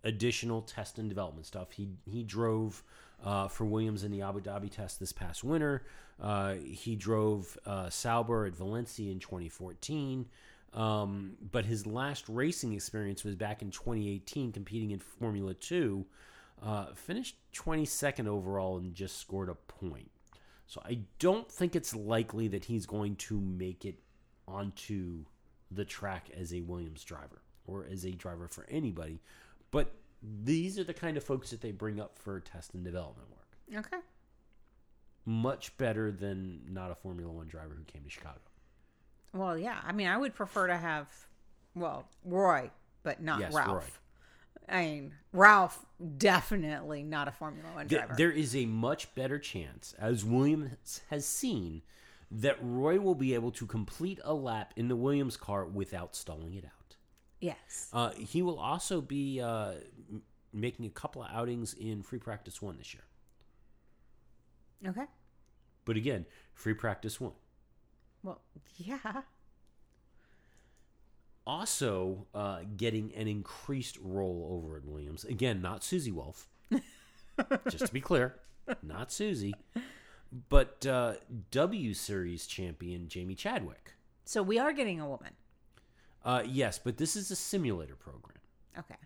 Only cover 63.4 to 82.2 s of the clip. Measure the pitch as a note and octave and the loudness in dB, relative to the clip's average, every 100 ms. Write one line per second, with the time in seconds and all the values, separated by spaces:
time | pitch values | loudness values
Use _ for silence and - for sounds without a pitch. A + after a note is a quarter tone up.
63.4 | - - - - - - - - - - | -20 -20 -20 -20 -20 -20 -20 -20 -20 -20
64.4 | _ - - _ F#3+ F#3 C#4+ - - - | _ -20 -20 _ -6 -4 -6 -10 -20 -20
65.4 | - - - - - A2 A#2+ A2+ E2 - | -20 -20 -20 -12 -2 0 2 0 -4 -14
66.4 | - - A2 G#2+ A2+ G2 A2 - B2 - | -20 -6 -2 0 0 -2 -4 -6 -8 -8
67.4 | _ _ _ _ _ _ - _ F#3+ - | _ _ _ _ _ _ -20 _ -12 -12
68.4 | _ D3+ - - F3+ C4 A3 A3 C4 _ | _ -20 -20 -14 -8 -6 -6 -8 -10 _
69.4 | - - - _ - _ - - - - | -20 -20 -20 _ -20 _ -20 -20 -20 -20
70.4 | - - - - - _ - - - - | -20 -20 -20 -20 -20 _ -20 -20 -20 -14
71.4 | - D3+ G#3 - C3+ G2 F#2 F#2+ G2+ G#2 | -6 -4 -2 0 2 2 0 -2 -6 -4
72.4 | G2+ F#2 F#2 G2+ A#2 A2 G#2+ - A2 G#2 | -4 -4 -8 -2 0 0 -2 -4 -2 -2
73.4 | F#2+ - - C#3 A#2+ - F#2+ F#2+ F#2 F2 | -4 -10 -4 -4 -4 -8 -4 0 0 0
74.4 | D#2+ F2+ D#2+ D#2 C#2+ D2+ D2 D#2 - G#2+ | -2 -4 -4 -8 -8 -8 -8 -8 -6 0
75.4 | B2+ G#2 F2+ G2+ - F#3 C3+ E2+ D2+ - | 2 2 -2 -4 -2 -2 0 -4 -6 -12
76.4 | - - - B3+ - - - - - - | -16 -20 0 0 0 -20 -20 -20 -12 -4
77.4 | B3+ C4+ - - B3+ C3 C3 E3 B2+ - | 0 2 0 -2 -2 -2 4 4 4 0
78.4 | - - - B3 D2+ E2 B2+ - G#3 D#3+ | -20 -18 -6 -6 -6 -6 -6 -2 0 0
79.4 | G2 G2+ - - B3+ - - - - B2+ | -2 -4 -6 -8 -8 -14 -20 -20 -16 -14
80.4 | - C#3+ C3 - C#3 B2+ A#2+ G#2 - A#2+ | 10 10 10 2 2 4 4 0 -6 -10
81.4 | F#2 B2+ E3 G#3+ B2+ F#2+ - G2+ | -2 4 4 4 0 -2 -2 -2